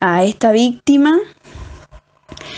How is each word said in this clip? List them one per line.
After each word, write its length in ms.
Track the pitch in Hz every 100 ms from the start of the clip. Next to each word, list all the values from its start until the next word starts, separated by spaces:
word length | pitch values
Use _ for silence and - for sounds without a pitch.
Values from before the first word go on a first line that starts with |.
a 240 | 190 175 196
esta 260 | 208 226
víctima 680 | 220 247 240 - 277 285 330 415 _ - - - - - - _ _ - - -